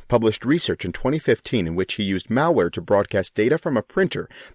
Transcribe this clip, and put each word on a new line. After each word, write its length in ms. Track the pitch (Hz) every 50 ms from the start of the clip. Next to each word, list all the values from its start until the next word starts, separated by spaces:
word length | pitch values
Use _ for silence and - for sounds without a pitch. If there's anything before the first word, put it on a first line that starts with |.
| - -
published 360 | 123 117 113 110 107 - -
research 400 | 123 151 175 - - 85 - -
in 60 | 90
twenty 300 | - - - 127 147 160
fifteen 480 | - - 117 - - - - 113 87 80
in 80 | 82
which 180 | 90 92 - -
he 80 | -
used 240 | 104 95 95 92 -
malware 460 | - 110 131 151 170 170 113 87 85
to 80 | - -
broadcast 560 | 85 - 104 101 101 - - 101 92 - -
data 200 | - 107 123 151
from 200 | 165 - 170 135
a 60 | 113
printer 460 | - - - 185 196 147 - - - - - - - -